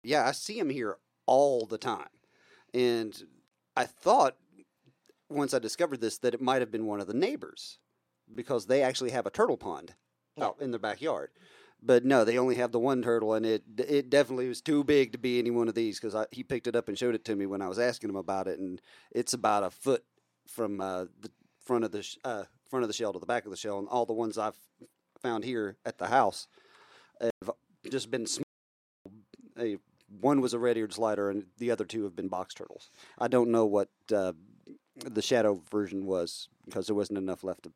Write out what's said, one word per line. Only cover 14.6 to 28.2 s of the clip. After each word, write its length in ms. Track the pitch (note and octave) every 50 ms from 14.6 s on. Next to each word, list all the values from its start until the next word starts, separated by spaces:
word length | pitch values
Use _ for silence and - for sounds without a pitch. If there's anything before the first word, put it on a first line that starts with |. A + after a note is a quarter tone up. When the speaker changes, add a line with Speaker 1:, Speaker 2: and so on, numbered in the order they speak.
Speaker 1:
too 200 | _ D#3+ D3+ D3
big 300 | C#3 C3+ D3 C#3+ C3+ A#2
to 60 | A2 A#2+
be 200 | A2+ B2+ B2 A#2+
any 120 | A#2 A#2+
one 180 | A#2+ A#2+ A#2 A2+
of 60 | A2
these 260 | A#2 A2+ G#2+ F#2+ -
'cause 140 | - A2 G2
I, 100 | G#2+ A2 -
he 100 | - B2
picked 240 | B2+ _ C3+ A#2+ -
it 80 | B2 A2+
up 140 | A#2+ A2 -
and 100 | G2+ -
showed 160 | B2+ B2 A2+
it 120 | A2 _
to 100 | - A2
me 80 | G2 G2
when 160 | G2 G2 G2
I 80 | G2 F2+
was 100 | F#2 G#2+
asking 300 | A#2+ B2 A#2 - - G#2
him 80 | G2
about 320 | F#2+ E2+ F2+ G2 F#2+ F#2+ F#2+
it, 100 | E2+ D#2
and 220 | F#2+ F#2 F2+ E2+ _ _ - - _ _
it's 240 | - A#2+ A#2+ - -
about 280 | A#2+ A2 A2 G#2 G#2
a 80 | G2 F#2
foot 320 | - - - C#3 C3 A#2 _ _ _ _ _ _ _ _ _ -
from, 320 | - - A2+ G#2 G2+ F#2+
uh, 240 | F#2+ F#2+ F#2 F2+ F#2 - _ _
the 100 | - - _ _ _ _ _ _
front 240 | _ - B2+ A#2+ A2+
of 60 | G#2
the 100 | F#2+ G#2
sh-, 140 | F#2+ - - _ -
uh, 200 | C3 A2+ G#2 F#2 - _ _ _ _
front 120 | - C3 A#2+
of 40 | G#2+
the 40 | G#2
shell 180 | - A#2+ G#2
to 60 | F2+ F2
the 80 | E2
back 180 | - A#2+ A#2+ -
of 60 | G#2+
the 60 | F#2+
shell, 220 | - - G#2+ G2+ G2
and 100 | G2 -
all 180 | - B2 A#2
the 60 | A#2
ones 260 | A2+ A2 A#2 A2 G#2+ A2+
I've 180 | G#2 G#2+ - - _ _ _ _ E2+ _ _ _ _ _ _ - -
found 160 | B2+ A#2 A2 G2+
here 320 | B2+ B2+ A2+ G#2+ G2 F#2 _ _
at 140 | A#2 - -
the 80 | F2+
house 400 | G2 A#2 C3+ A#2+ G2 - - - _ _ _ _ _ _ - - _ - - - _ _ _
have 300 | - A#2 - _ F#2+ - - _ _ _ _ _ - -
just 200 | B2+ C3 A#2 A2+
been 140 | B2+ B2